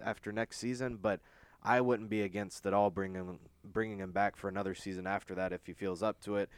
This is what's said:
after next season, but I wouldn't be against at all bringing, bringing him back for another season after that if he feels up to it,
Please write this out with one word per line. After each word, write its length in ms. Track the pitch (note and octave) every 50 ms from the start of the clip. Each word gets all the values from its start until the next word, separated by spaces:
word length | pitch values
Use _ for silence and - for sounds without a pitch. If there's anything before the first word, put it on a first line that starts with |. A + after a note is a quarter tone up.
| -
after 300 | A#2 G#2 - - G#2+ G#2
next 240 | A2 A2+ - - -
season, 400 | A2+ A#2+ B2+ B2 C3 B2+ A#2+ G#2
but 200 | F#2 G#2+ G2 E2+ - - - - - - - - -
I 160 | G#2+ A#2+ B2+
wouldn't 300 | B2+ B2 A#2+ G#2+ A2+ G#2+
be 120 | G#2+ G#2+
against 440 | G2+ F#2+ F2 G#2 G2+ F#2 - - -
at 80 | G2 G2
all 160 | G2+ G#2 G2+
bringing, 480 | E2+ F#2+ G2 F#2+ F#2 F#2 F#2 F2+ F2+ - - - - _ -
bringing 360 | G#2 F#2 A2+ A2+ A2 G#2 G2
him 120 | F#2+ F#2
back 240 | F2 G2 G2+ G2+ -
for 140 | - - G2
another 260 | F#2 G2 G2 F#2+ F#2
season 320 | - - G2 F#2 F#2 F2+ F#2+
after 260 | G2 G2+ - - F#2+
that 180 | F#2 F#2 F#2 F2+
if 120 | F2 -
he 60 | - E2+
feels 300 | - G2 F#2+ F2+ E2+ G#2+
up 160 | A2 G2+ -
to 140 | - G#2 G#2
it, 140 | G2+ G2 - -